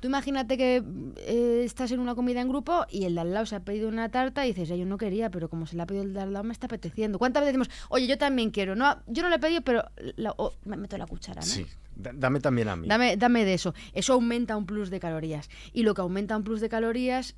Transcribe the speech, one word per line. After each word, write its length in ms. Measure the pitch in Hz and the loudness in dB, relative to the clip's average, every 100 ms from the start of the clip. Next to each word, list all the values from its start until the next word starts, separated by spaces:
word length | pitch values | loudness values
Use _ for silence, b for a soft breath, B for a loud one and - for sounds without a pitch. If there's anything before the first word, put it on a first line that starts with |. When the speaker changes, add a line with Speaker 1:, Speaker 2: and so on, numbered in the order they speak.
Speaker 1:
Tú 60 | 254 | -2
imagínate 460 | 277 277 269 233 254 | -2 0 -2 0 2
que, 260 | 254 254 202 185 131 - | 4 4 0 -6 -10 -8
eh, 460 | - 233 240 233 240 | -2 2 4 4 2
estás 260 | - 254 | -2 -2
en 60 | 247 | -2
una 140 | 247 | -2
comida 280 | 240 247 247 | 0 0 0
en 80 | 254 | 0
grupo 360 | 277 262 339 - | 0 0 0 0
y 140 | 202 185 | -2 0
el 100 | 170 | 0
de 60 | |
al 120 | 170 | 0
lado 140 | 196 220 | 0 -2
se 80 | 202 | -6
ha 60 | |
pedido 260 | 185 208 220 | -4 -4 -2
una 220 | 226 226 | -2 -2
tarta 360 | 254 262 254 262 | 0 0 0 0
y 40 | |
dices, 200 | 185 160 | 0 -2
"Ay, 100 | 175 | -2
yo 60 | 185 | -2
no 120 | 196 | -2
quería, 320 | 220 196 226 | -2 0 -2
pero 180 | 180 160 | -2 -4
como 160 | 165 160 | -6 -6
se 120 | 170 | -6
la 60 | |
ha 40 | 170 | -4
pedido 160 | 196 | -4
el 100 | 196 | -4
de 60 | 190 | -4
al 120 | 190 | -4
lado 100 | 196 | -4
me 100 | 220 | -6
está 140 | 226 247 | -6 -8
apeteciendo". 500 | 220 170 - 214 190 | -8 -6 -2 -2 2
¿Cuántas 240 | 254 285 | 2 4
veces 160 | 285 262 | 4 2
decimos, 120 | - B B | 0 B B
"Oye, 160 | 262 254 | 2 4
yo 120 | 277 | 4
también 320 | 285 262 226 | 4 4 2
quiero"? 240 | 208 190 196 | 0 0 4
No, 260 | 277 - - | 4 2 -2
yo 160 | 233 | -2
no 60 | 349 | 2
la 80 | 320 | 4
he 20 | |
pedido, 220 | 320 339 | 4 2
pero 220 | - 233 - - - - | 2 2 0 -6 -10 -4
la, 140 | 220 - | -4 -2
o-, 160 | 175 - 202 | -2 -4 -8
me 120 | 208 | -8
meto 180 | 202 196 | -8 -8
la 80 | 175 | -8
cuchara, 320 | 175 - 170 | -10 -10 -6
¿no? 60 | - | -4
Speaker 2:
Sí, 180 | - 82 - - - | -4 -6 -10 -16 -12
da-, 160 | 104 | -10
dame 260 | 139 131 139 | -2 2 2
también 260 | 143 120 107 | 4 2 2
a 80 | 87 | 0
mí. 120 | 82 | 2
Speaker 1:
Dame, 280 | 220 247 233 | 4 4 4
dame 280 | 240 240 196 | 4 6 4
de 80 | 180 | 2
eso. 180 | 180 B B | 0 B B
Eso 200 | - 185 | -2 4
aumenta 440 | 254 233 240 240 214 | 4 4 0 0 -2
un 80 | 185 | -2
plus 220 | 208 190 | -4 -4
de 80 | 190 | -4
calorías. 500 | 175 160 160 151 - B B | -4 -4 -4 -6 -8 B B
Y 100 | 240 | 2
lo 100 | 220 196 | 4 4
que 60 | |
aumenta 360 | 180 190 202 220 | 0 -2 -2 -2
un 60 | |
plus 160 | 208 220 | -2 -2
de 80 | 220 | 0
calorías 640 | 226 226 233 254 254 254 | 0 0 0 0 0 -4